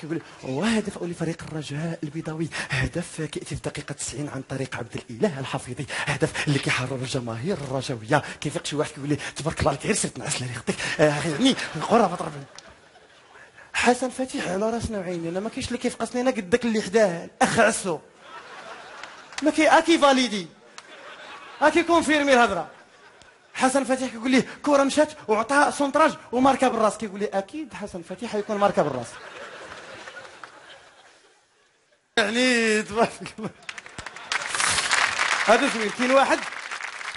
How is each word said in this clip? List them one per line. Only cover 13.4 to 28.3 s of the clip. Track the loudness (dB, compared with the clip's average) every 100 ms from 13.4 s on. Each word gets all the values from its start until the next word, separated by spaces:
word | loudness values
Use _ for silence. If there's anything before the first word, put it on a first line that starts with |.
| -20 -20 -10
حسن | 0 2 2 0
فتيح | -4 -6 -4 -4
على | -2 -2
راسنا | -2 -4 -6
وعينينا، | -6 -6 -4 -4
ما | -6
كاينش | -6 -6
اللي | -2
كيفقسني، | -4 -4 -6 0
انا | 0
قدك | 0 0 0 2
اللي | -2
حداه، | 2 4 4 2 -8
الاخ | 0 2 6
عسو. | 4 4 -2 -4 -8 _ -20 -18 -16 -16 -16 -16 -16 -16 -16 -18 -14 -2
ما | 0
كي، | 4 6
اكي | 6 6 6
فاليدي. | 8 6 4 -2 -6 -12 -20 -20 -20 -20 -18 -18 -16 -16 -16 2
اكي | 4 4
confirme | 4 4 6 4 6
الهضره. | 6 6 2 -6 -12 -20 -20 -20 -20 -20 _ _
حسن | 2 4 4
فتيح | 2 -2 -2
كيقول | -4 2
ليه: | 2 2 -2
"كره | 2 4
مشات | 4 4 2 0 0
وعطاها | 0 2 4 4
centrage | 4 0 4 4 2 -4
وماركا | 2 4 6 2
بالراس". | 4 2 2
كيقول | -8 -4
لي: | -2
"اكيد | -2 -4 -8 -12
حسن | -10 -10 -10
فتيح | -12 -10 -6